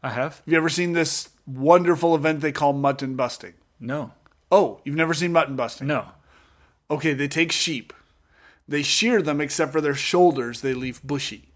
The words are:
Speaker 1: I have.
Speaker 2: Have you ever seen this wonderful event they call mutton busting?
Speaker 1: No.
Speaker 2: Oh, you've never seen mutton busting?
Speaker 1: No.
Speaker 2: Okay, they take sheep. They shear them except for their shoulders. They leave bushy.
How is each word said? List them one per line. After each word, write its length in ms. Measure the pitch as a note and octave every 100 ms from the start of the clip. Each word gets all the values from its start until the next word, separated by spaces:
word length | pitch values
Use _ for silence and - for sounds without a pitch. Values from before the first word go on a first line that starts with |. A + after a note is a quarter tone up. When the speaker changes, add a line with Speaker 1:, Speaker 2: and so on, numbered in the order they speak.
Speaker 1:
I 60 | C3+
have. 240 | A#2+ C#3+ -
Speaker 2:
Have 60 | -
you 100 | E3
ever 120 | D#3+
seen 240 | D#3+ F3
this 360 | E3+ D#3 - - _ -
wonderful 680 | C3 C#3 F3 F3 D#3+ E3+
event 280 | E3 D3+ D#3
they 100 | D3+
call 220 | C3+ C#3+
mutton 420 | C#3+ C#3 C#3 C3+ C3
busting? 380 | B2 - G2+ F2 _ _
Speaker 1:
No. 320 | A#2 C#3+ B2+ _ _ _ _
Speaker 2:
Oh, 300 | F#3+ D3+ G2+
you've 120 | - D3
never 200 | E3 D#3
seen 160 | F3
mutton 220 | E3 C#3 C3+
busting? 320 | A#2+ - C#3
Speaker 1:
No. 220 | C#3+ - - _ _ _ _ _ _ _
Speaker 2:
Okay, 220 | D3+ D#3
they 140 | C3+ C#3+
take 240 | D#3+ E3+
sheep. 400 | - - C#3 - - _ _ _ _ _ _ -
They 160 | D3
shear 380 | C#3+ - A3+ A#3
them 180 | D#3 D3
except 300 | D3 - D3+
for 100 | D#3
their 140 | D3 C#3
shoulders. 680 | - F3 F3+ C3+ A#2+ A#2
They 120 | C3+ B2+
leave 260 | B2+ A#2
bushy. 460 | C3+ C#3+ - G#2 -